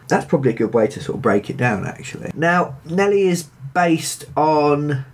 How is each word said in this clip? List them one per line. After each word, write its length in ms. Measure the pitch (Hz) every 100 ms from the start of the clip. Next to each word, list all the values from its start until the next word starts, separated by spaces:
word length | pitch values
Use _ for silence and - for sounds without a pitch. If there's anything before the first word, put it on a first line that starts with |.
| -
That's 180 | 185 -
probably 260 | 151 131
a 40 | -
good 180 | 110
way 140 | 117 107
to 140 | -
sort 160 | - 104
of 40 |
break 280 | 113 101 -
it 80 | 131
down, 280 | 123 101 85
actually. 460 | - - - - -
Now, 420 | 170 180 - 135 156
Nellie 380 | 175 196 202 185
is 160 | 175 - - 135
based 520 | 180 175 160 - - - 147
on 680 | 151 151 147 143 147 135 -